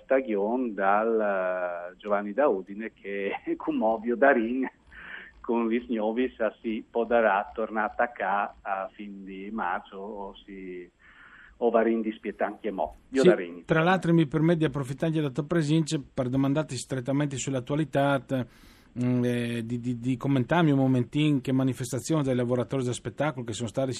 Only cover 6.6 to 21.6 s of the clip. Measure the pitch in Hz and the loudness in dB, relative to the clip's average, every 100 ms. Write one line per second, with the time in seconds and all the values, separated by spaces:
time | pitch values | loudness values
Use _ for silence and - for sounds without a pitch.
6.6 | 117 107 - 117 113 117 110 98 - - | -6 -6 -4 -2 2 4 4 2 -2 -6
7.6 | 107 110 110 - 120 - 95 101 107 - | -4 -2 -2 0 -2 -2 0 0 -2 -6
8.6 | 104 98 95 - 101 98 95 95 101 110 | -6 -6 -6 -10 -14 -14 -14 -12 -8 -6
9.6 | 90 101 - 98 104 101 98 - - 95 | -4 -4 -8 -14 -12 -10 -12 -14 -18 -14
10.6 | 92 90 87 _ - - - - - - | -12 -12 -14 _ -20 -20 -20 -20 -16 0
11.6 | 120 113 113 113 107 110 104 - 101 104 | 2 4 4 2 -2 -6 -8 -4 -6 -4
12.6 | 107 95 73 - - 131 180 101 85 87 | -6 -4 -6 -8 -4 4 6 6 0 -8
13.6 | - 160 170 185 165 165 143 156 160 170 | 0 2 4 2 4 4 4 2 2 2
14.6 | 151 139 127 143 165 156 143 139 147 170 | 0 -2 -6 -2 0 0 -2 -2 -2 0
15.6 | 147 160 151 156 123 - 123 135 139 147 | 2 2 2 -4 -4 -4 0 2 2 2
16.6 | 147 123 - 131 131 139 147 131 143 131 | -2 -6 -6 -6 -2 0 0 -2 -4 -4
17.6 | 123 151 151 143 143 139 - 135 117 - | -2 -2 0 2 4 2 0 -4 -4 -10
18.6 | - - - 120 123 123 123 120 120 117 | -20 -20 -12 -2 2 2 2 0 -2 -4
19.6 | 113 123 123 120 123 127 139 135 123 170 | -4 -4 -4 -4 -2 -2 2 2 4 4
20.6 | 160 139 131 127 120 147 151 139 135 131 | 4 4 4 4 2 2 2 2 2 2